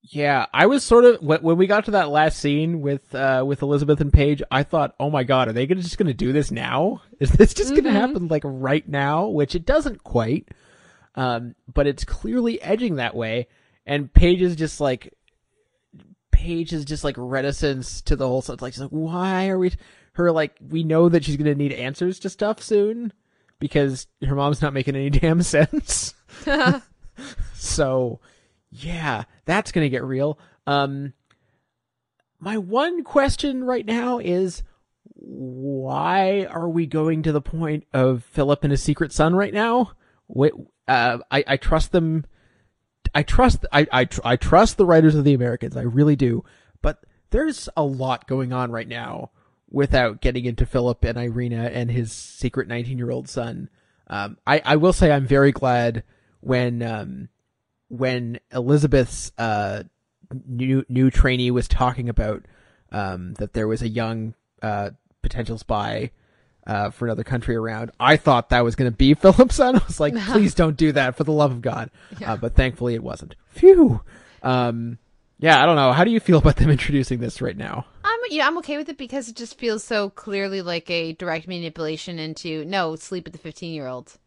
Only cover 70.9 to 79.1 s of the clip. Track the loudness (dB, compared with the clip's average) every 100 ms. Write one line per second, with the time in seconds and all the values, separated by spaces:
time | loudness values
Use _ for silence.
70.9 | 2 -2 -2 -2 2 2 0 -6 -6 -10
71.9 | _ -20 -12 -8 -6 2 2 2 0 -4
72.9 | -4 -8 -14 -16 -20 _ 6 8 10 6
73.9 | 4 -6 -20 -20 _ -2 0 0 -4 -8
74.9 | -12 _ _ _ _ 4 6 6 4 4
75.9 | 4 4 2 4 6 6 4 4 4 2
76.9 | 0 0 -4 -6 -6 -8 -8 -10 -10 -12
77.9 | -8 -6 -4 -4 -2 -2 -2 -6 -8 -8
78.9 | -14 -10